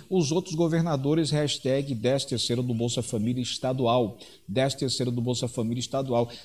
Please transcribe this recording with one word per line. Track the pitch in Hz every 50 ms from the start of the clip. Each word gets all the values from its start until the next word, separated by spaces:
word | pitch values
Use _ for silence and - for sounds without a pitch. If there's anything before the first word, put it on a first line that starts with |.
| - -
os | 190 190 160 135
outros | 160 185 - - 160
governadores, | 156 170 165 165 165 160 170 151 135 131 143 156 165 160 139 151
hashtag | 151 151 143 - - - 127 131 139 143 143 131
décimo | 110 110 123 135 135 131 -
terceiro | 131 110 - - 120 123 127
do | 123 120
Bolsa | 113 117 120 117 131 117
Família | - - 110 104 120 123 127 123
Estadual. | - - - - 127 131 135 127 113 120 127 120 98 98 - - - - - _
Décimo | - 98 127 131 139 135 -
terceiro | 143 127 - - 127 123
do | 120 120
Bolsa | 117 123 123 120 127 117
Família | - 127 113 113 120 123
Estadual. | 120 - - 135 135 131 120 117 120 120 - - -